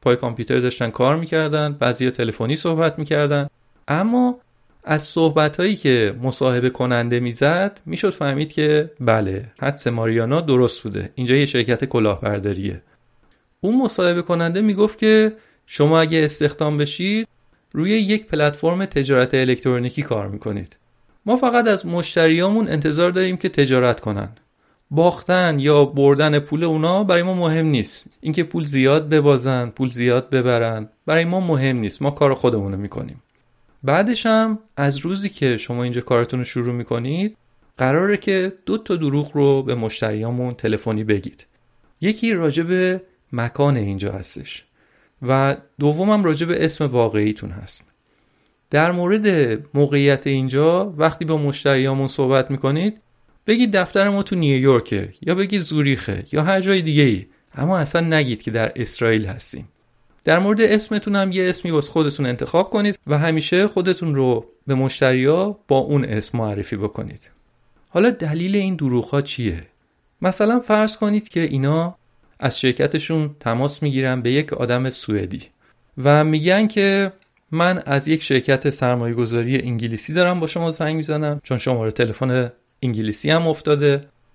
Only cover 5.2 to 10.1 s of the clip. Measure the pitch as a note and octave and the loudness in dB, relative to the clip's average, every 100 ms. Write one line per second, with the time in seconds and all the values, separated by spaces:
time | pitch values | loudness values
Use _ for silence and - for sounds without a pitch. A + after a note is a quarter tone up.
5.2 | D#3+ D#3 D3+ D3+ F#3+ G3+ C#3 B2 G#2 A#2 | 2 4 0 0 -2 0 2 2 2 -2
6.2 | B2+ - C3 B2 B2+ - B2 A#2+ A#2+ A#2+ | -6 0 0 2 0 -2 -2 0 0 -2
7.2 | B2 A#2 C#3+ F3 G3 - D#3 E3+ G3 - | -2 0 0 2 -2 -6 -10 -4 -2 -2
8.2 | C#3+ C#3 D#3 - D3+ D3+ D#3 - B2 A2 | -2 -2 -4 0 2 2 0 -2 0 2
9.2 | G2 F#2+ A#2+ - C3+ C#3 A#2+ A#2 A2+ | 0 -4 -10 -6 -6 -4 -4 -2 0